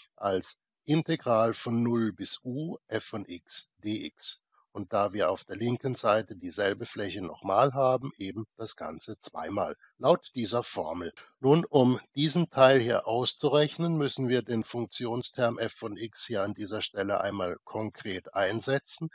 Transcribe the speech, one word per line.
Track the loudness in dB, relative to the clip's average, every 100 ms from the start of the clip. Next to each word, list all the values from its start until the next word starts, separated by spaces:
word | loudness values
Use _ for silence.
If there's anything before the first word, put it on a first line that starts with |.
| -20
als | _ 0 0 -2 -14 _ _
Integral | 0 0 2 -2 2 4 4
von | 0 -2 0
null | 2 2 0
bis | -4 -10 -10
U | -8 -6 -6 -8 _
f | -6
von | -6 -10 -10
x | -14 -14 -16 -16 _
dx. | -6 -6 -8 -12 -14 -14 _ _ _
Und | -12 -4
da | 0 0
wir | 0 0
auf | 0
der | -6 -4
linken | -2 -2 -4 -2
Seite | 2 2 0
dieselbe | -10 -10 -2 0 0 -6
Fläche | -8 -6 -6
nochmal | -8 -8 0 2 4
haben, | 4 2 2 -4 -10
eben | -10 -8 -10 _
das | -14
Ganze | -10 -12 -12 -14 -16
zweimal, | -14 -10 -6 -4 -4 -6 _ _
laut | 2 2 0
dieser | -6 -2 -2
Formel. | -4 -6 -6 -6 -8 -12 -20 _
Nun, | 6 6 6
um | 6 6 4 -2
diesen | -2 2 2 0
Teil | 6 8 8
hier | 6 0 2
auszurechnen, | 0 0 0 2 4 2 2 0 2
müssen | 0 0 2
wir | 0
den | 0 -4
Funktionsterm | -2 -6 -6 -4 -4 -4 -6 0 0 2
f | -4
von | -4 -10 -8
x | -10 -10
hier | -6 -2
an | -2
dieser | -4 -6 -6
Stelle | -6 -4 -2 0
einmal | -2 -2 -4 -4
konkret | -8 -6 -6 -8 -8 -8 -6
einsetzen. | 0 0 0 -2 -2 -4 -10 -10